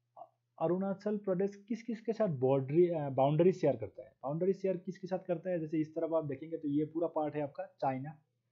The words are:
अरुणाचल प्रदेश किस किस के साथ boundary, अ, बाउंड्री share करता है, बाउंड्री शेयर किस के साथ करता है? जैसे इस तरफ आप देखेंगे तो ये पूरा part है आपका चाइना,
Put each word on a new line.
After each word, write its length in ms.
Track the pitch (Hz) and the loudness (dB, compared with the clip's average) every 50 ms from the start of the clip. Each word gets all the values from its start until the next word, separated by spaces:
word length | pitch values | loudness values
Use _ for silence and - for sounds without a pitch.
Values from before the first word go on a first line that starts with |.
| _ _ _ - - - _ _ _ _ _ - | _ _ _ -20 -20 -20 _ _ _ _ _ -4
अरुणाचल 540 | 165 160 175 185 190 196 190 196 - 214 214 | -2 0 0 0 -2 -4 -4 -4 -4 -4 -4
प्रदेश 480 | 208 - 190 185 175 196 202 202 - - - | -2 -2 -2 0 0 0 -2 -4 -8 -8 -8
किस 140 | 233 214 | -8 -6
किस 180 | - - 226 214 | -6 -8 -8 -6
के 120 | - - | -4 -4
साथ 160 | 214 220 220 190 | -2 0 0 0
boundary, 600 | 151 123 127 131 139 139 131 131 147 170 180 170 | 0 2 2 4 4 2 2 2 4 4 4 4
अ, 200 | 170 156 143 139 | 2 0 -4 -2
बाउंड्री 440 | 131 165 165 170 156 156 170 190 | 2 2 4 4 6 6 6 4
share 240 | 180 185 - 143 131 | 4 4 4 2 2
करता 260 | 113 107 98 - - | 2 0 -2 -2 -2
है, 80 | - - - _ | -6 -18 -14 _
बाउंड्री 300 | - 135 151 165 180 196 | -6 -4 -2 0 2 2
शेयर 240 | 190 190 - 190 180 | 2 2 0 0 -2
किस 220 | 175 - 190 180 - | -2 -4 -8 -10 -8
के 80 | - | -6
साथ 120 | 175 185 180 | -4 -4 -4
करता 320 | - - 175 160 180 185 | -2 -2 -2 -2 -2 -2
है? 100 | 180 165 | -2 -2
जैसे 200 | 160 151 165 156 | -2 0 0 0
इस 140 | 151 156 - | 0 -2 -2
तरफ 200 | 165 165 156 165 | -2 -2 0 2
आप 100 | 160 160 | 0 0
देखेंगे 320 | 139 135 135 156 160 165 | -2 -4 -8 -6 -8 -8
तो 120 | 156 151 143 | -4 -2 0
ये 160 | 143 151 156 | 0 0 0
पूरा 240 | - 151 165 170 160 | 0 0 -2 -2 -2
part 260 | - 160 151 147 143 | 0 -2 -2 -2 -2
है 80 | 151 | -4
आपका 240 | 147 139 - - 185 | -4 -4 -6 -10 -12
चाइना, 520 | - _ _ 151 139 131 131 139 151 156 - _ _ _ _ _ _ | -12 _ _ -2 -2 -2 -2 -6 -10 -12 -16 _ _ _ _ _ _